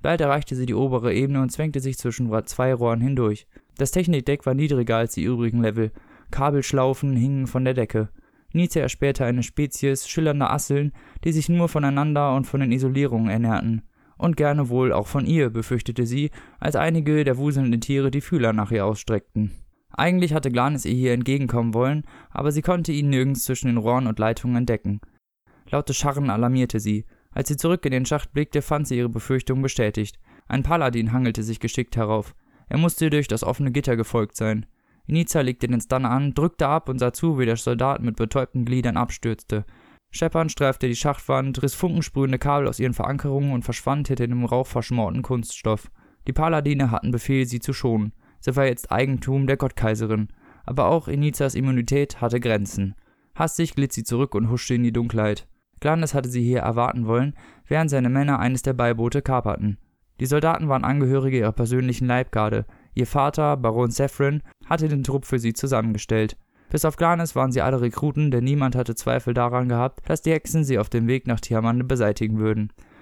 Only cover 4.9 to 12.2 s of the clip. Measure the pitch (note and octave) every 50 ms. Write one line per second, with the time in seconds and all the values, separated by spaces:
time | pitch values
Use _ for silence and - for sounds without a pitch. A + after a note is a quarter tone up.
4.9 | A#2 A2+ A#2 A2+ - - D#2 G#2+ B2 A#2 A#2 A#2 A2+ A#2+ A#2 A2 G#2 A2+ A2 G#2+
5.9 | - - - - - - - - - - C3+ D3 C#3+ C#3+ C3 - - C3+ C3 C3
6.9 | C3+ - - C#3 C3+ A#2+ A#2 C#3 C#3 C3+ C3 A#2+ - B2+ C3 B2+ C3 B2+ A2+ -
7.9 | - A2 A2 G#2 - - - _ _ _ _ - - E3 F3+ E3 - D#3+ C3+ -
8.9 | - - C#3 C#3 C3+ - C3 A#2+ B2 B2 A#2 - - - D3 C3+ - - - C#3
9.9 | C3+ C3+ - - - E3+ D#3+ D#3 C#3+ C#3+ C3+ - - D3 - - C#3+ C#3+ D3 D3
10.9 | - - - - - - - - D#3 D#3+ D3 - E3+ F3 E3+ E3 - D3+ C#3+ C#3
11.9 | C#3 C#3 D3 D3+ D3 C#3+